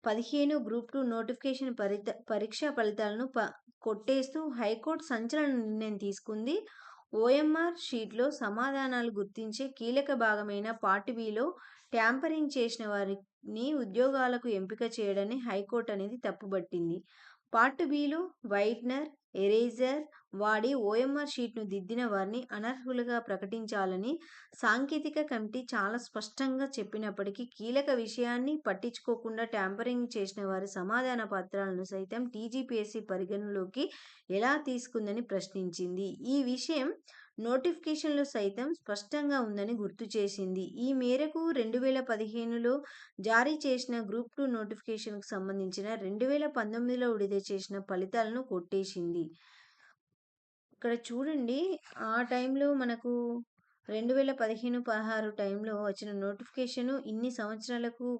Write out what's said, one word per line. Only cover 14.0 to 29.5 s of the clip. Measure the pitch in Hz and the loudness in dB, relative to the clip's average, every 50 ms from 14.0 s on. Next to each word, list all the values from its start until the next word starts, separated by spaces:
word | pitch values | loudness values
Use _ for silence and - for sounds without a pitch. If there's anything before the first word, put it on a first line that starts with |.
| 254 269 269 269 254 247 247 240 247 240 | 4 4 4 4 2 2 2 0 0 0
ఎంపిక | 214 196 190 185 214 220 233 226 | 0 0 0 -2 -2 -2 -2 -2
చేయడాన్ని | 226 - 214 202 196 196 202 208 240 269 | -2 0 0 2 2 2 0 0 -2 -4
హైకోర్టు | 240 233 196 196 202 196 247 233 226 226 208 | -2 -2 -2 -2 -2 0 -2 -2 0 0 -2
అనేది | 196 190 202 240 240 | -2 -2 -4 -4 -4
తప్పుబట్టింది. | - 214 175 - - 196 190 190 170 - - 175 170 165 170 185 - _ - - - - - _ _ _ - | -4 -4 -4 -4 -4 -2 -2 -2 -2 -2 -2 0 0 0 -2 -4 -6 _ -20 -20 -20 -20 -20 _ _ _ 4
పార్ట్ | 226 233 269 269 - 339 | 6 6 6 4 2 0
బిలో | 269 285 294 294 285 294 330 359 359 - _ - | 2 2 2 2 2 2 0 -2 -4 -6 _ -4
వైట్నర్, | 226 202 202 202 214 240 226 240 247 254 269 302 302 - _ _ _ - 190 | 0 2 2 4 2 0 0 -2 -2 -2 -2 -2 -6 -8 _ _ _ -2 2
ఎరేజర్ | 196 202 214 226 240 240 226 233 254 254 269 302 302 302 - - - _ - | 4 6 6 6 4 4 2 2 2 2 2 0 -4 -6 -12 -20 -20 _ -4
వాడి | 196 208 214 214 - 226 254 277 269 214 | 0 2 2 4 4 4 2 2 2 2
ఓఎంఆర్ | 202 214 226 254 277 277 294 294 285 | 4 4 4 4 2 2 0 -2 -2
షీట్‌ను | - - 240 233 233 226 214 | -2 -2 -4 -4 -4 -4 -4
దిద్దిన | 190 190 202 185 180 233 233 247 | -4 -4 -4 -4 -2 -2 0 0
వారిని | 233 202 196 190 190 220 247 247 - | 2 2 0 0 0 -2 -4 -6 -6
అనర్హులుగా | 208 208 214 233 262 262 247 254 254 247 240 240 240 233 | -6 -4 -4 -4 -4 -4 -4 -2 -2 0 0 0 0 -2
ప్రకటించాలని | 233 - 196 185 202 190 220 226 220 214 220 208 190 185 185 185 196 247 311 330 - - - - - - - | 0 -2 -4 -4 -4 -4 -6 -6 -4 -2 0 0 0 2 0 0 0 -2 -2 -4 -6 -10 -20 -20 -20 -20 -8
సాంకేతిక | - - 220 214 240 277 285 320 302 302 302 302 302 302 | 0 4 4 4 4 2 0 0 -2 -2 0 0 0 0
కమిటీ | 302 262 226 214 208 214 254 247 | 0 0 -2 -2 -2 -4 -6 -6
చాలా | - 254 220 196 202 226 240 | -4 -2 0 0 0 0 -2
స్పష్టంగా | 240 - - 220 214 - - - 269 262 262 262 269 269 | -4 -6 -8 -8 -8 -6 -4 -2 0 0 0 0 -2 -2
చెప్పినప్పటికీ | 269 240 202 202 - 214 220 208 196 - 202 196 202 - 240 240 | -2 -4 -6 -4 -4 -4 -4 -4 -2 -4 -4 -4 -4 -6 -8 -10
కీలక | - - 208 233 247 277 277 285 269 | -10 -8 -4 0 2 2 2 2 2
విషయాన్ని | 240 226 220 - - 240 240 240 247 254 277 302 302 | 2 0 -2 -2 0 0 0 2 0 0 0 0 0
పట్టించుకోకుండా | - 226 190 185 - 240 233 - - - 233 226 233 226 220 220 233 | 0 0 -2 0 -2 -6 -6 -4 -2 -2 -2 -2 -2 -4 -2 -2 -2
ట్యాంపరింగ్ | 226 | -2